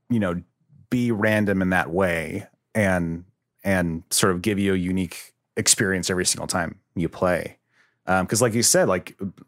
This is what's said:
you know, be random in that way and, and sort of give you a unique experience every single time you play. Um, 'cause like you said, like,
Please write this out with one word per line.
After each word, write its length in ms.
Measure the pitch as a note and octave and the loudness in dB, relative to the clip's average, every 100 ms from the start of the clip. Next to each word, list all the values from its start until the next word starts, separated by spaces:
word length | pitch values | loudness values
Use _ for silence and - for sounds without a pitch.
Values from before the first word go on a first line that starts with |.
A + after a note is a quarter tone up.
| _ | _
you 100 | A#2+ | 0
know, 220 | F#2+ F2 - _ _ - _ | 0 -4 -8 _ _ -20 _
be 220 | B2+ A#2+ | -2 0
random 500 | G#2+ G#2+ G#2+ G2+ G2 | 2 2 2 2 2
in 80 | F#2 | 2
that 180 | F#2 C2+ | 0 0
way 560 | F2 F#2+ E2 D#2 G2 - _ _ | 0 2 0 -4 -8 -10 _ _
and, 520 | A2 G2+ F#2 E2+ E2+ F2 _ _ _ | 0 2 2 0 -4 -10 _ _ _
and 400 | G2 F#2+ F2 E2 - | -2 0 0 -4 -4
sort 240 | - G#2 | 0 2
of 80 | F2+ | 2
give 160 | G2 G2+ | -2 0
you 140 | G2 | 0
a 40 | F#2+ | 0
unique 560 | F2+ F#2 F2 - - _ _ - | 0 -2 -4 -8 -18 _ _ -4
experience 520 | G#2 - G2+ F#2+ F2 | 0 2 2 0 -2
every 160 | F2+ F2 | -2 0
single 220 | - E2 | -2 -4
time 320 | F#2+ E2+ - _ - | -4 -4 -8 _ -4
you 140 | E2 | -4
play. 480 | - F#2 E2+ - - _ _ _ _ - | -2 0 0 -4 -14 _ _ _ _ -2
Um, 180 | F#2 F2+ | 0 0
'cause 160 | A2 | 0
like 120 | B2 | 2
you 100 | A2 | 2
said, 240 | G#2+ F3+ D3+ | 2 2 2
like, 320 | F#2 - - G2 - | 0 -4 -10 -12 -12